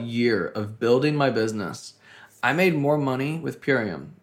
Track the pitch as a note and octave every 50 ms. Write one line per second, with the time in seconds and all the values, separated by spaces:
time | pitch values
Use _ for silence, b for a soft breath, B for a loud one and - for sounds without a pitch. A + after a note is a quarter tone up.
0 | A#2 A#2 A#2 A#2+ A#2+ A#2+ A2+ F#2+ E2 - - G#2+ G#2 G#2+ A2 - A#2+ A#2 A#2+ C3
1 | C#3+ D3+ D3+ D3 C#3 C3 A2 A2 A2 A2 G#2+ G#2 F#2+ D#2 - - - - - B
2 | B B B B B B B B - B2 C#3 F3 F#3 F#3 E3 D3 C#3 C#3+ D3+ D3
3 | C#3+ C3+ B2+ B2+ C3+ D3 D#3+ E3 D3 C3+ B2 - - C#3+ C3+ B2 A2 G2 E2 C#2+
4 | C2+ - - -